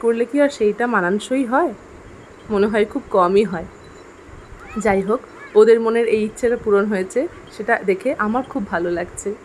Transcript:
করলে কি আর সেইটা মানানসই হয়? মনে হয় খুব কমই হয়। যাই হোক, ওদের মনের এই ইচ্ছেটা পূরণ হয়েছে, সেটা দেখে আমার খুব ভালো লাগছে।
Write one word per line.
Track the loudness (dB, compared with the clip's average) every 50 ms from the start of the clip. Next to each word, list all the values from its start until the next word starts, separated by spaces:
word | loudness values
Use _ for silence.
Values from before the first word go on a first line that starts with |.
| 0
করলে | 0 0 0 0 0
কি | 2 2 2
আর | 2 2
সেইটা | 0 0 0 0 0 -2 0 0
মানানসই | 0 2 2 0 -2 -2 -2 -2 -2 0 0
হয়? | 2 2 0 0 -2 -8 -14 -20 -20 -20 -20 -20 -20 -20 -20 -20 -20 -18 -8 -2 0
মনে | 2 2 2
হয় | 2 0 0 0 -2
খুব | -6 -6 0 2
কমই | 2 4 4 4 2 2 2
হয়। | -2 -8 -10 -12 -16 -20 -20 -20 -20 -20 -20 -20 -20 -20 -20 -20 -20 -20 -20 -20 -20 -20 -18 -12 -8 -2 0
যাই | 2 2 2 0
হোক, | 0 -2 -2 -4 -8 -20 -20 -12 2 4 6
ওদের | 8 8 6 4 4
মনের | 2 0 0 2 2 0
এই | 0 0
ইচ্ছেটা | -2 -4 -2 -2 -2 -2 -2 0
পূরণ | 2 2 2 2 2
হয়েছে, | 0 -2 -4 -2 -2 -4 -4 -4 -6 -14 -20 -16 -14
সেটা | -8 -4 -2 -2 0 0 -2
দেখে | -2 -2 -2 -4 -2 -2 -2
আমার | -2 -2 -2 -4 -4
খুব | -6 -8 -6 -4
ভালো | -4 -4 -2 -2 -4
লাগছে। | -4 -6 -8 -10 -10 -8 -8 -8 -8 -10